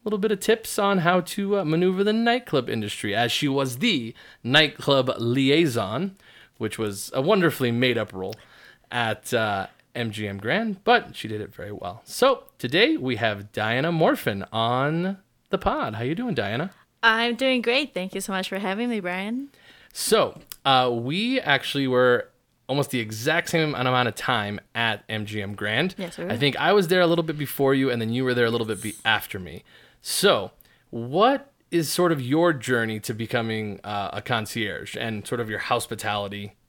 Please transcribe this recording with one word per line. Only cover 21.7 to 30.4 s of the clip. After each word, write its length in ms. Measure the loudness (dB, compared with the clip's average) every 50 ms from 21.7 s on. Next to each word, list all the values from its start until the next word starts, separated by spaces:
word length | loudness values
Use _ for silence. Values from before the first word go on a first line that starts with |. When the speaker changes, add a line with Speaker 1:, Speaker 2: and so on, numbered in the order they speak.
| -2 0 0 2
Speaker 1:
were 400 | 4 6 6 6 6 4 2 -4 _ _ _ _ _ _ _ -2
almost 220 | 0 0 0 0
the 100 | 0 -2
exact 480 | -2 -4 -6 -4 -2 0 0 0 0 0
same 260 | 0 0 2 0 0
amount 320 | 0 0 2 2 2 2
of 80 | 2 -2
time 460 | -2 -2 0 0 0 0 -2 -6 -8 -10 _
at 300 | _ -2 0 0 -2 -4 -6 -6
M 180 | -6 -6 -6
G 160 | -6 -6 -6
M 140 | -6 -6 -6
Grand. 400 | -6 -4 -2 0 0 0 -2 -4 -6
Speaker 2:
Yes, 160 | -10 -10 -10
sir. 140 | -10 -6 -4
Speaker 1:
I 60 | -2
think 180 | 0 2 0 2 2
I 120 | 2 4
was 140 | 4 4 4
there 140 | 4 4 4
a 80 | 6 4
little 160 | 4 2 2
bit 120 | -2 -2
before 380 | -4 -6 -6 0 2 4 4 4
you, 160 | 4 2 2
and 100 | 0 -2
then 120 | -2 -2
you 100 | 0 0
were 120 | 0 2 2
there 120 | 2 2
a 60 | 2
little 160 | 2 0 -2 -2
bit 120 | -4 -4
be-, 140 | -6 -8 -8 -2 2
after 360 | 2 2 2 0 -6 -10 -10
me. 240 | -10 -10 -14 -16 -18 _ -20 -20 -20 -20 _ _
So, 500 | _ -4 -2 2 4 4 4 4